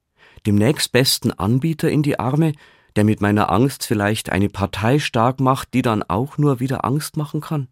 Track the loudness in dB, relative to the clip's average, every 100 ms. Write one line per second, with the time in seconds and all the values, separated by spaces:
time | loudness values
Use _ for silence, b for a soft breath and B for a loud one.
0 | _ b b b 0 2 2 0 0 2
1 | 2 0 -2 -2 0 0 0 -2 -2 0
2 | 0 -2 -2 0 0 -2 b b b 0
3 | 2 2 2 2 2 2 2 -2 -4 0
4 | 0 -2 -2 0 0 -2 -4 -2 0 0
5 | 0 0 0 2 0 0 -2 -2 0 0
6 | -2 -4 -4 0 0 0 -2 -4 -2 -4
7 | -4 -8 -6 -8 -6 -6 -6